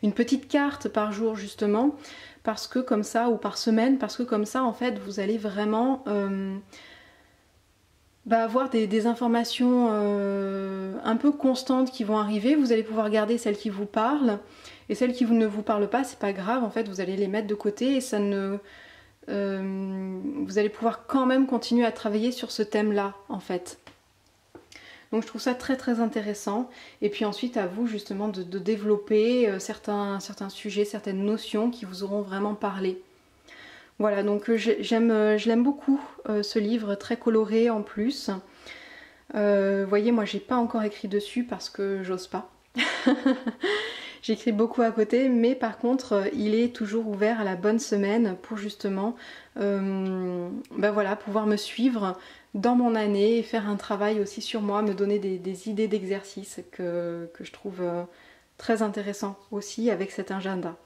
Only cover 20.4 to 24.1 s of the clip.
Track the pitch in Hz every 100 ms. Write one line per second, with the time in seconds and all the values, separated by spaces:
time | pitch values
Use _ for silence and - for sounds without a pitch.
20.4 | 190 196 208 208 226 - - 277 254 262
21.4 | 269 240 - 240 233 220 220 214 233 247
22.4 | 233 - 208 214 214 202 196 196 - 190
23.4 | - 180 180 - - - _